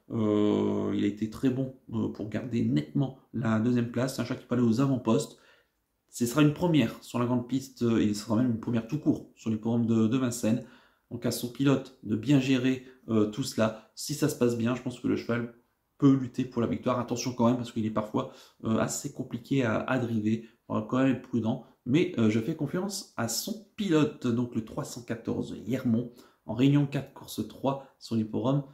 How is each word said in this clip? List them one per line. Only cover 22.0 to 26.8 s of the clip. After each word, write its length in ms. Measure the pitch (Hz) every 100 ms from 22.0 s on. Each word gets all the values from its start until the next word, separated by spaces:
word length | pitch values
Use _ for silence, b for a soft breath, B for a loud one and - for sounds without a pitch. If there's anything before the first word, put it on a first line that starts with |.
| 175 -
euh, 120 | 110
je 120 | 110
fais 160 | 135 -
confiance 560 | 147 175 196 - - -
à 140 | 113
son 400 | - - - - -
pilote. 500 | 196 156 147 - 123
Donc 260 | 117 120
le 120 | 113 -
trois 180 | -
cent 180 | - -
quatorze 540 | - 113 - - - 87 95
Yermont 460 | 127 127 113 - B B B -
en 100 | 110
réunion 300 | 139 143